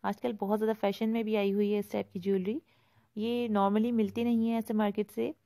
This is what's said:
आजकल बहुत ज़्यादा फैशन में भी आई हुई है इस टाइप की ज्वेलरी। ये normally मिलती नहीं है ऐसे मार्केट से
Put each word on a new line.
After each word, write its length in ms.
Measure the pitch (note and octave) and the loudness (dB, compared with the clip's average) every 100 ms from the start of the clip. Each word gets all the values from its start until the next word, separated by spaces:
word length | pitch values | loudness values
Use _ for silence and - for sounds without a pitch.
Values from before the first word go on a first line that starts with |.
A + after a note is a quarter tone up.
आजकल 280 | G3 G3+ A#3+ | -4 -4 -4
बहुत 260 | G#3+ G3 G#3+ | -4 -2 0
ज़्यादा 140 | A3 | 0
फैशन 360 | A3 G3+ G3 A3 | 0 -2 0 -2
में 160 | A3+ | -2
भी 100 | A3 | 0
आई 160 | G#3+ G3+ | 0 0
हुई 200 | G3 G#3 | 2 2
है 80 | G#3 | 0
इस 140 | G3+ | -2
टाइप 180 | G#3+ G3+ | -4 -6
की 80 | G3 | -6
ज्वेलरी। 420 | F#3 G3 F#3 B3+ _ _ _ _ _ - | -2 0 0 -6 _ _ _ _ _ -6
ये 320 | A3 A#3+ A#3+ | -4 -2 0
normally 440 | G#3 G3 G#3 A3+ | 2 4 4 2
मिलती 320 | A#3 G#3 G#3 | 2 0 0
नहीं 240 | A#3+ A#3 A3+ | 0 2 2
है 100 | A3+ | 0
ऐसे 160 | A3 | 0
मार्केट 360 | G#3+ G#3 G3+ G3+ | 0 0 0 -4
से 240 | - A#3 D#4 | -4 -6 -6